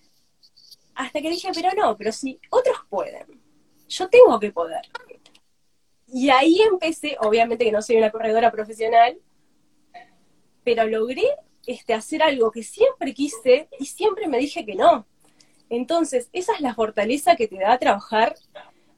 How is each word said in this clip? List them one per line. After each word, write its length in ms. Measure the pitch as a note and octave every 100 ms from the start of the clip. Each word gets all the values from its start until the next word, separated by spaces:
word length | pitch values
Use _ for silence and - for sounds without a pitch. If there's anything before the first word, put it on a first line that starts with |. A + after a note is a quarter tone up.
| _ _ _ _ _ _ _ - _ -
Hasta 260 | B3+ D4+
que 80 | D#4+
dije, 200 | F4 F#4+
pero 160 | E4 F4+
no, 220 | G4 D#4 -
pero 160 | G#3+
si 280 | - C4 - _
otros 280 | B4 C5 - -
pueden, 380 | G3 - - - - _ _ _ _ -
yo 220 | - F#4
tengo 300 | A#4+ A4 A3+
que 120 | G#3
poder. 300 | E3+ E3+ - - - - - _ _ _ _ _ _ _ _ _
Y 220 | B3+ C#4
ahí 300 | C4 D#4+ F#4
empecé, 540 | A4 F4+ D#4+ D#4+ D4 C#4
obviamente 420 | G#3+ A3+ A#3 A#3+
que 80 | A3
no 100 | G#3
soy 160 | A3 A3+
una 140 | G#3+
corredora 400 | A3 A3 A3+ A#3
profesional, 680 | G#3+ G#3+ A3 A3 A#3 A#3+ F4+ _ _ _ _ _ _ _ - - _ _ _ _ _
pero 220 | B3 A3+ A3
logré, 420 | A3 A#3+ C4 B4 D5 - _ -
este, 280 | A3+ -
hacer 300 | A3+ - D#4
algo 260 | D#4 C4+ A3+
que 140 | A#3
siempre 500 | G#3 - C5 C5+ C#4
quise 560 | - C#4+ - B3+ C4 D#4+ -
y 60 | C#4
siempre 420 | - G#4 F#4+ F4+
me 120 | B3
dije 260 | D4 E4+ G#3+
que 100 | G3+
no. 300 | D#4 C4+ - _ _ _ _ _ -
Entonces, 600 | A#3+ A#3+ E4+ D#4+ B3 -
esa 220 | F4+ F4+
es 80 | -
la 120 | C4
fortaleza 640 | A3+ A3 - G#3 C#4+ F4+ E4+
que 120 | A3
te 100 | F#3+
da 200 | G3 B3+
trabajar 580 | C#4 G3+ - A3 A#3 - _ - - _ _